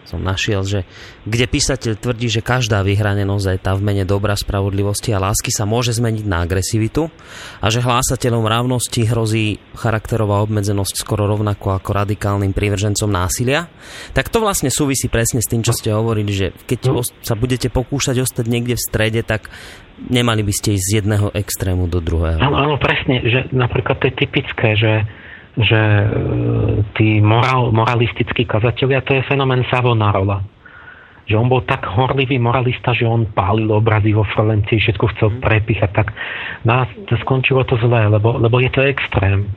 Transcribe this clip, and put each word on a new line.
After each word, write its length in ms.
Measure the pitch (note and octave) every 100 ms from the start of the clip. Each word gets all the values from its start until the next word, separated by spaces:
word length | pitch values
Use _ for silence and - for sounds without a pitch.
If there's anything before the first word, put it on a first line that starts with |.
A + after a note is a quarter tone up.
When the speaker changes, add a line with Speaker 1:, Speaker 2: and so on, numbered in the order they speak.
Speaker 1:
Som 180 | - F2+
našiel, 400 | F2 F#2 - G2+
že 240 | G2 G2+ F#2 - - -
kde 260 | - A#2 B2
písateľ 480 | D3 - C3+ A#2 G#2
tvrdí, 320 | A#2+ A#2 A#2+
že 80 | A2+
každá 380 | - B2 A#2 G#2+
vyhranenosť, 680 | F#2+ G2+ G#2+ G2+ G2 G2+ F#2+
aj 120 | F#2
tá 140 | F#2+
v 80 | G2
mene 240 | G#2 G2 F#2
dobra, 280 | G2 G2+
spravodlivosti 760 | G2+ - G2+ G2 G2 G2+ G#2 -
a 80 | G2+
lásky, 300 | F#2+ A2 -
sa 160 | - G#2
môže 240 | A2+ A#2+
zmeniť 300 | A2+ A#2+ A2
na 220 | G#2 E2+ E2+
agresivitu 640 | F#2 F#2+ A2 A2 - D#3+ - - - - -
a 80 | -
že 140 | A2+
hlásateľom 640 | B2 A#2+ - C3+ B2+ A#2 A2
rávnosti 560 | A2+ B2 B2+ - -
hrozí 440 | A2 A#2 A2+ A2 G#2+ - -
charakterová 720 | - A#2 G#2+ - A2+ G#2+ G2+ G#2+
obmedzenosť 480 | G#2+ G2+ G2+ G2 -
skoro 300 | - G#2 G#2
rovnako 480 | G#2 G#2 G2+ G2+
ako 160 | F#2+ - G2+
radikálnym 580 | G2+ G#2 G2+ G2+ G2
prívržencom 560 | G2 G2+ G2+ G#2 G2+ G#2
násilia, 560 | G2 F#2 - B2 C#3+ E3+ - - - -
tak 180 | - C3+
to 80 | A#3
vlastne 300 | A3 G3 C3+
súvisí 400 | - D3 C#3 -
presne 320 | A2+ A#2 B2+
s 80 | -
tým, 160 | A#2 A2+
čo 80 |
ste 160 | A#2 A#2
hovorili, 400 | G#2+ A2+ G#2+ G#2
že 180 | G2+ F#2 -
keď 160 | - B2 B2+
Speaker 2:
No. 160 | C3
Speaker 1:
os-, 80 | B2 -
sa 140 | -
budete 400 | A2+ B2+ B2+ B2+
pokúšať 480 | B2 B2+ C#3 B2+ B2
ostať 240 | B2+ - A2+
niekde 320 | A#2+ A#2+ A#2
v 80 | -
strede, 360 | G#2+ A2 A2+
tak 280 | - A2 - - - - - -
nemali 480 | - B2 A#2+ A2 G#2
by 80 |
ste 160 | G2+ -
ísť 140 | G#2 F#2
z 100 | G#2+
jedného 340 | G2+ G#2 G2+
extrému 540 | - G2+ - F#2+ F2+ F2+
do 100 | F2+
druhého. 400 | E2 E2 E2 D#2+
Speaker 2:
Áno, 160 | C#3+ C#3+
áno, 200 | C#3+ C#3
presne, 480 | C#3+ - - B2+ A#2
že 240 | B2 -
napríklad 480 | C3 B2 - - C3
to 80 | C3+
je 100 | C3
typické, 540 | C#3 - C3 - A2+ G#2+
že, 260 | A2 A2 A2 - - - - -
že, 240 | G#2+ A2
e, 280 | G#2+ G#2+ G#2 A2 C3 B2 A#2+ A#2 G#2+ A2 G#2
tí 140 | - A2 G#2+
morál-, 520 | G#2 A2+ B2+ C3 A#2+
moralistickí 720 | A2+ A2+ A#2+ A#2 - A#2 -
kazatelia, 560 | A#2 A2+ A#2+ A#2 C3 C3+
to 160 | B2+ C3+
je 80 |
fenomén 400 | B2 C#3 C3+ B2+ A#2+
Savonarola. 800 | B2+ B2 A2+ G#2 G2+ G2 G2 G2 - - - - - - -
Že 120 | - G#2
on 100 | B2
bol 160 | B2+
tak 240 | - C3 -
horlivý 480 | F#2 C3 C3+ C3 C3+
moralista, 540 | A#2+ B2+ B2+ A#2+ -
že 120 | A2+
on 200 | A#2 A#2 G#2+
pálil 400 | - F#2+ A2 A2
obrazy 420 | G#2+ A2+ G#2+ G#2+
vo 160 | G#2+ G#2
Florencii, 500 | - G#2+ G#2+ G#2 A2
všetko 280 | - - F#2
chcel 200 | - A2
Speaker 1:
Mhm. 100 | A#2
Speaker 2:
prepíchať, 500 | C3 G#2+ G#2+ G#2+ F#2+
tak 220 | - - - - - - -
nás 240 | - B2+ B2 -
to 120 | G3 A#2
skončilo 460 | - C3 B2+ C3+
to 160 | B2 B2
zlé, 260 | A#2+ A#2+ G#2
lebo, 260 | G#2 G#2+ C3
lebo 240 | A#2 B2
je 80 | B2+
to 140 | C3
extrém. 640 | C3+ C#3 - - G2 G2 G#2